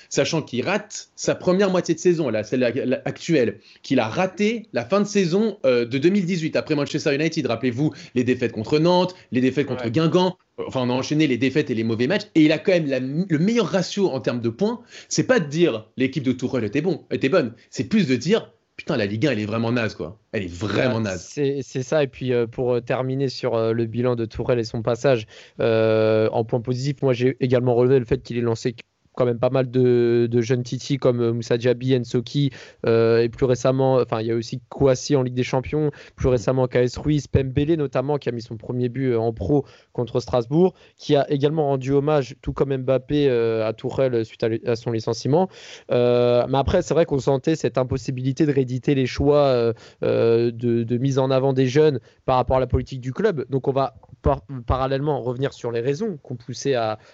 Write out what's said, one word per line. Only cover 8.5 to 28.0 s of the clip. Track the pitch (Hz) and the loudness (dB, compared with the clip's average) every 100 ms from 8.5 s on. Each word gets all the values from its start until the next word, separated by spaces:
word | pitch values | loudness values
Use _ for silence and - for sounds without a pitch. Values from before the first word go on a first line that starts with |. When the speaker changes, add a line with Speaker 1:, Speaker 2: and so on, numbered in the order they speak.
Speaker 1:
contre | 110 107 151 | -4 -2 2
Nantes, | 170 180 180 - - | 4 4 2 -4 -6
les | 123 | 0
défaites | 131 147 131 | 0 0 -2
contre | 123 | -4
Speaker 2:
Ouais. | 117 | -2
Speaker 1:
Guingamp. | 151 165 180 185 - _ - - | 0 2 2 2 -2 _ -12 -6
Enfin, | 131 | -2
on | 123 | 0
a | |
enchaîné | 127 123 151 156 | -2 0 0 2
les | 117 | 2
défaites | 131 151 135 | 2 0 0
et | 113 | -2
les | |
mauvais | 113 113 127 | -2 0 0
matchs. | 202 - | -2 0
Et | 160 | 4
il | 151 | 4
a | 156 | 4
quand | 202 | 2
même | 175 143 | 2 0
la, | 131 | -4
le | 131 151 190 151 | -2 -4 -2 0
meilleur | 196 233 160 | 2 0 0
ratio | 180 170 202 175 | -2 -2 -2 -2
en | 131 | 0
termes | 131 120 | -4 -2
de | 117 | -4
points. | 117 208 240 - - - | -2 -2 -4 -12 -20 -4
C'est | - - | -2 2
pas | 254 | 2
de | 147 | 0
dire | 156 165 107 - - | 2 2 0 -8 -2
l'équipe | 131 143 | -2 0
de | 127 | -2
Tuchel | 123 123 127 | -2 -4 -4
était | 107 143 | -2 -2
bon, | 180 147 - | -2 -4 -6
était | 127 147 | -4 0
bonne. | 185 120 - _ | 2 0 -6 _
C'est | - | -8
plus | 180 220 139 | 0 0 2
de | 123 | 0
dire, | 156 220 220 _ _ - | 0 -2 -2 _ _ -12
putain, | - 135 | -4 -2
la | 101 | -2
Ligue | 110 151 | 0 0
un, | |
elle | 107 | 0
est | 104 | -2
vraiment | 113 113 | -2 -2
naze, | 120 107 - | -2 -2 -6
quoi. | 80 - _ | -12 -12 _
Elle | 110 | -8
est | 90 | -8
vraiment | 87 - 117 131 113 | -6 -4 0 0 0
Speaker 2:
Ouais, | |
Speaker 1:
naze. | 107 90 - | -4 -6 -8
Speaker 2:
c'est, | 147 139 139 | -4 -2 -4
c'est | - 135 | -6 -8
ça. | 127 156 | -2 0
Et | 135 | 0
puis, | - 127 | -4 -2
euh, | 120 117 | 0 -2
pour, | 127 123 | -2 0
euh, | 123 | 0
terminer | 117 127 131 135 135 | -2 -4 -2 -2 -4
sur, | - 127 113 | -2 -2 0
euh, | 113 | 0
le | 117 113 | 0 -2
bilan | 113 123 120 | -2 0 0
de | 113 | -4
Tourelle | - 110 123 | -4 -2 0
et | 113 | -2
son | 120 | -4
passage, | 117 117 143 120 104 - - - | -2 0 2 2 -2 -16 -18 -2
euh, | 117 113 110 110 110 110 110 | 0 2 4 4 4 4 2
en | 120 113 | 0 -2
point | 127 | -4
positif, | 120 123 139 139 | -4 -4 -4 -2
moi, | 135 | 0
j'ai | 120 127 - | 2 0 0
également | 127 123 127 120 | 0 2 2 2
relevé | 123 | 4
le | 135 | 4